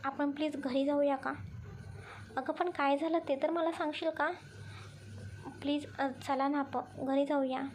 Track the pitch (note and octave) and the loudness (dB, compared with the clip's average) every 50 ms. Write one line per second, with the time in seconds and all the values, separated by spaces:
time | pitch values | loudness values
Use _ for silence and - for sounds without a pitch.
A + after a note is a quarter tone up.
0 | - C#4 C#4 - D4 C#4+ C#4 C#4+ D4+ D#4 C#4+ C4+ D4+ C4+ B3 C4+ C#4 C#4 D4 C#4+ | -4 -4 0 2 0 0 2 2 0 -2 0 -2 -2 2 2 4 4 4 6 6
1 | C#4+ C#4+ C#4 C4+ - - C#4+ - - - - - - - - - - - - - | 6 4 4 2 0 -4 -4 -4 -8 -10 -10 -10 -12 -10 -12 -12 -12 -12 -12 -12
2 | - - - - - - - C4+ C4 - D4+ - F4 F4+ F4 - C#4+ C#4 C#4 C#4 | -12 -12 -12 -14 -14 -6 -4 -4 -2 -2 0 0 0 0 2 2 4 4 6 4
3 | D#4 E4 D#4+ E4 D#4+ - C#4+ C4+ D4 D#4 E4 E4+ E4 E4 E4 - F4 D4+ D4 - | 4 4 2 2 4 2 2 2 4 2 2 4 2 2 2 2 0 -2 0 0
4 | E4 D#4+ D#4 - C#4+ D#4 F4+ F4+ - - - - - - - - - - - - | 0 0 2 2 0 0 0 -4 -10 -16 -16 -14 -14 -12 -12 -12 -14 -14 -14 -16
5 | - - - - - - - - - - - - - C#4 D4 D4 D4 - - - | -14 -14 -12 -12 -10 -10 -12 -10 -12 -12 -12 -6 0 0 0 0 0 -4 -4 -2
6 | C4+ C#4 B3+ - - - C#4 C4 C4+ C#4 D4 C#4+ C4+ C4+ - B3 B3 - - - | -2 -2 -2 -4 -2 -2 0 2 2 2 2 2 0 0 -2 -4 -4 -4 -8 -6
7 | - C4 C4+ C#4 C#4+ C#4+ D4+ C#4+ C4+ C4 B3+ C4 C4+ C#4 - | -2 2 4 4 4 4 4 2 2 2 0 -2 -4 -6 -8